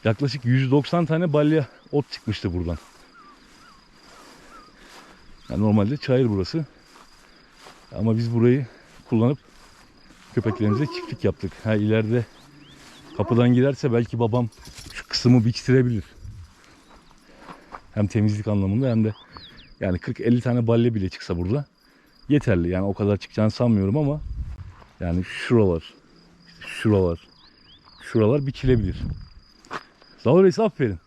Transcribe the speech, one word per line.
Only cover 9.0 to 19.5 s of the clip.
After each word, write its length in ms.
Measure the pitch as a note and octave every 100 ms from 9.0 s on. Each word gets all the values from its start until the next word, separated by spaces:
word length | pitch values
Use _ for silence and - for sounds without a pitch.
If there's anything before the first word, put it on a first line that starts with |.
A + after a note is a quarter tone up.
| -
kullanıp 300 | A2+ A#2 C#3+ _ - - - - - - - -
köpeklerimize 520 | - G#2+ G#2+ G#2 G#2 C#3+
çiftlik 380 | - - C3+
yaptık. 280 | G#2+ - F#2+ -
Ha, 120 | A2 G#2+
ileride 500 | G#2+ A2 G#2+ A#2+ A2+ - - - - - - - - -
kapıdan 360 | G#2 A#2 A#2+
girerse 400 | B2 C3+ C3+ C3+
belki 260 | A#2 A#2+ A#2
babam 300 | A#2 A#2 A#2 - - - -
şu 140 | - -
kısmı 380 | - A#2+ B2 A2+
biçtirebilir. 580 | - - C3 B2 A2 - - - - - - - - _ - - - _ - - - - - -
Hem 140 | - G#2
temizlik 400 | A2+ G#2 G#2 G#2
anlamında 420 | G#2 G2 G#2 C3+
hem 140 | A2+
de 100 | A2 G#2+ - - -